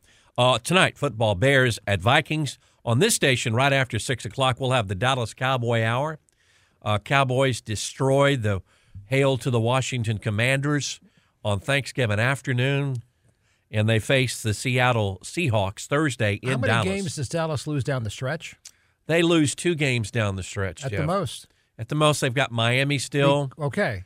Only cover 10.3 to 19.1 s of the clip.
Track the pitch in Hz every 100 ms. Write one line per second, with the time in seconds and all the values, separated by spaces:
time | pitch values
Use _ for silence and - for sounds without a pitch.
10.3 | 104 123 135 147 147 143 - _ _ _
11.3 | _ 107 101 - 139 113 - 117 101 120
12.3 | 139 - 123 131 139 143 123 - _ _
13.3 | _ _ _ _ 107 107 113 - 135 127
14.3 | - 113 104 135 127 123 117 101 92 -
15.3 | - 170 110 95 - - 143 156 120 107
16.3 | 101 120 135 - 113 185 196 185 - 131
17.3 | 165 160 147 - 147 123 135 110 - 131
18.3 | 160 - - - - _ _ -